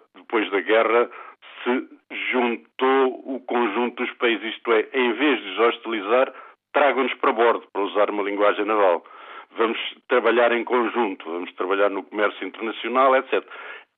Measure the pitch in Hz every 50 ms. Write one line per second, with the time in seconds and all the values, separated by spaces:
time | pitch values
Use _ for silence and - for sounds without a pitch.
0 | _ _ _ 92 90 - - 113 104 90 98 98 82 90 107 113 110 107 110 117
1 | 120 98 - - - - - _ - - - - - 123 123 135 - - - -
2 | _ - 147 - - - 123 127 123 120 117 113 - _ _ - 131 131 135 135
3 | 135 131 123 - - - 135 123 - - 120 120 120 107 98 113 123 120 117 -
4 | 127 113 - - 127 120 113 95 104 110 104 - - 120 117 110 104 - - 135
5 | 127 120 110 - 135 147 131 107 104 101 92 98 113 120 117 - - 110 117 107
6 | 92 101 117 127 135 143 - - - - - _ _ _ - 143 143 139 127 127
7 | 131 123 - - - 139 123 113 117 117 107 92 - _ - 92 101 92 82 101
8 | 104 98 101 104 98 101 101 101 104 104 95 92 104 101 110 107 101 92 85 80
9 | - - - - - - - - - _ - 92 113 110 113 - - - - -
10 | _ - 135 123 107 113 113 117 120 117 120 117 110 - 117 123 117 107 98 117
11 | 117 101 95 92 - 82 82 87 90 85 - - 92 90 98 98 101 101 98 98
12 | 90 - - 104 104 101 - - - 92 - - 110 110 104 - - 113 120 131
13 | 135 135 131 135 127 - - 95 - - - - - - - - - _ _